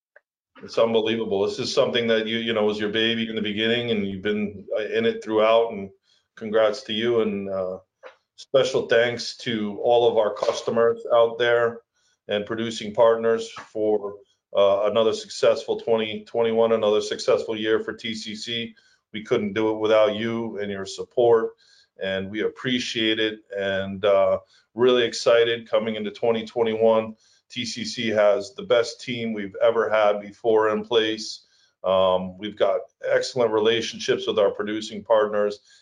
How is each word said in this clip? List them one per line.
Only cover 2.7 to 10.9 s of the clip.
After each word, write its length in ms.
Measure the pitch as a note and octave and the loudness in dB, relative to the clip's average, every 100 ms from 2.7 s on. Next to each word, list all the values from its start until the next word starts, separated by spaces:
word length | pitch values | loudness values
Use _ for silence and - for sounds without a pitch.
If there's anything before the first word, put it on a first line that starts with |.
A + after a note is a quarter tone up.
| G#2 | 0
your 120 | G#2 | -2
baby 400 | A2 A2+ A2+ A2+ | 0 0 0 -4
in 60 | A2 | -4
the 60 | |
beginning, 500 | G#2 G#2 A2+ A#2+ A#2+ | -6 -2 0 0 -2
and 140 | G#2+ G2 | -2 -2
you've 160 | F#2+ | -4
been, 440 | G#2 G#2 G2+ F#2 - G2+ | -4 -2 -4 -8 -8 -6
uh, 40 | |
in 240 | G#2 A2 A2+ | -2 0 0
it 180 | A2+ | -2
throughout. 480 | G#2+ A2 G#2+ A2+ A#2 | -2 2 4 4 2
And 200 | G#2 G2 _ _ _ _ - | -4 -12 _ _ _ _ -14
congrats 480 | A2 A2 G#2+ G#2 | -2 2 2 0
to 100 | - | -6
you, 260 | G#2+ A#2 A#2 | -4 0 0
and, 300 | G#2+ G2+ G2 | 0 -4 -6
uh, 300 | F#2+ F#2 F#2 _ _ - _ _ _ | -6 -6 -8 _ _ -20 _ _ _
special 500 | - C3+ B2+ B2+ - | 0 2 2 -2 2
thanks 480 | A#2 A#2+ A#2+ - - | 2 2 -2 -10 -10
to 420 | C3 A2 G#2 G2+ | -6 -4 -4 -4
all 260 | B2 A#2+ A#2+ | 2 4 4
of 60 | G#2+ | 2
our 180 | G#2 | 0
customers 720 | - - A#2 - A#2 A#2 | 0 -4 -2 -2 2 2